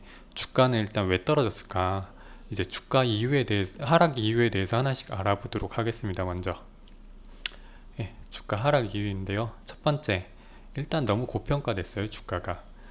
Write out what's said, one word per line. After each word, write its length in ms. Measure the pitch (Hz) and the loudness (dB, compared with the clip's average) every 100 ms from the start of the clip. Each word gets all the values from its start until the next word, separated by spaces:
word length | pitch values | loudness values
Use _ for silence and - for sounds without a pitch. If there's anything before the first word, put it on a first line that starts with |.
| - - - | -12 -20 -10
주가는 460 | - - 131 127 117 | -4 0 4 6 4
일단 280 | 104 110 95 | 2 0 4
왜 180 | 110 | 4
떨어졌을까? 880 | - 151 113 - - 92 92 98 95 - - - - | 4 4 2 -2 -4 0 0 0 -4 -14 -18 -18 -8
이제 120 | 101 | -4
주가 400 | 92 - - 135 | -2 -4 2 2
이유에 420 | 127 104 123 143 | 4 2 2 2
대해서, 400 | 120 104 95 - | 4 2 0 -4
하락 340 | 135 165 170 127 | 4 6 6 4
이유에 320 | 107 117 117 | 2 4 4
대해서 260 | 98 95 117 | 2 2 2
하나씩 360 | 135 131 - | 2 -2 -4
알아보도록 680 | 95 98 101 - 107 101 - | -2 2 2 0 -4 -2 -2
하겠습니다. 460 | 113 110 104 92 | -2 -2 -4 -2
먼저, 380 | 92 90 92 85 - - - - - - - - - - - - - - | -2 -2 -2 -4 -10 -20 -20 -20 -20 -18 -20 -6 -6 -6 -14 -20 -14 -8
예, 160 | 95 - - | -8 -10 -14
주가 260 | - - 101 | -12 -4 0
하락 380 | 143 143 110 | 4 4 2
이유인데요. 580 | 104 101 95 95 101 113 - | -2 -2 -2 -2 -2 -2 -6
첫 180 | - - | -16 -2
번째, 440 | 156 143 - 92 - - - - - - | 0 0 0 0 -2 -16 -20 -20 -12 -8
일단 300 | 147 160 120 | -4 0 2
너무 200 | 107 127 | 2 0
고평가됐어요, 840 | - - 143 127 95 85 104 107 | -4 0 0 0 -4 -4 -4 -4
주가가. 540 | - - 90 - 85 - - - | -6 -6 -4 -4 -8 -10 -18 -18